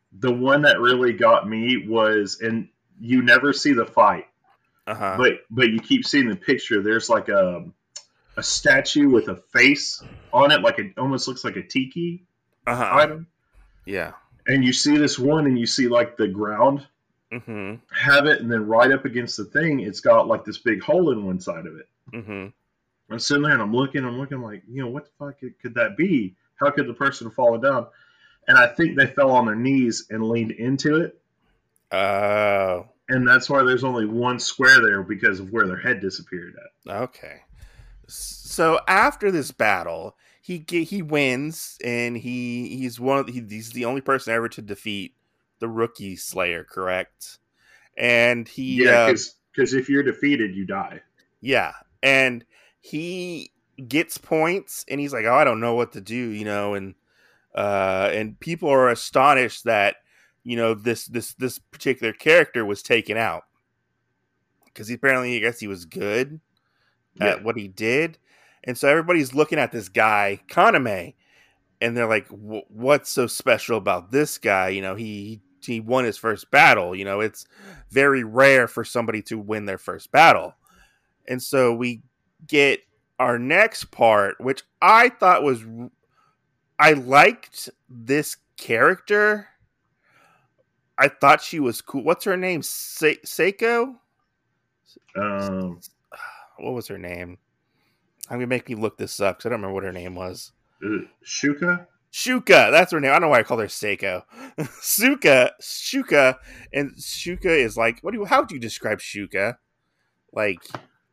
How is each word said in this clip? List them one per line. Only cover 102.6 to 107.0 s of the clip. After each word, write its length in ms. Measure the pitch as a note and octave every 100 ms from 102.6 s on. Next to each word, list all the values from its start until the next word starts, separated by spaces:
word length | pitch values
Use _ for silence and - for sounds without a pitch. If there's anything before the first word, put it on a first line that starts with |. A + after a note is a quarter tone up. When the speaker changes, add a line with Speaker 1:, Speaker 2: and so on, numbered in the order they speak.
| A2
Speaker 2:
that's 220 | D3+ F3+
her 80 | D#3+
name. 100 | C3+
I 40 |
don't 80 | D#3
know 60 | E3
why 120 | B2
I 20 |
called 180 | G#2+ A#2
her 60 | G2+
Seiko. 580 | - G#2 G2 G2 F2+ - - C4 -
<laughs> 240 | D3 -
Suka, 720 | - - B3 C#4 D#3+ C3+ B2 -
Shuka, 760 | - - - C4+ - C#3+ C3 C3 - - -
and 220 | C#3+ C#3+
Shuka 500 | -